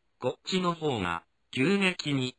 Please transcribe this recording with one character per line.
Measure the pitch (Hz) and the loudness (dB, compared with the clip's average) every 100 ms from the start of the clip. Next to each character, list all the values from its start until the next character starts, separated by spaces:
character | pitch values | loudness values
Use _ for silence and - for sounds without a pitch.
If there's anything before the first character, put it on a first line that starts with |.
| _ - | _ -6
こ | 127 - | -4 -4
っ | - | -4
ち | 185 | 0
の | 180 | 0
方 | 165 156 117 | 0 0 0
が、 | 87 85 - _ _ | 0 -2 -8 _ _
急 | 123 143 202 | 0 2 4
激 | 190 180 147 | 2 0 -2
に | 139 127 | 0 -2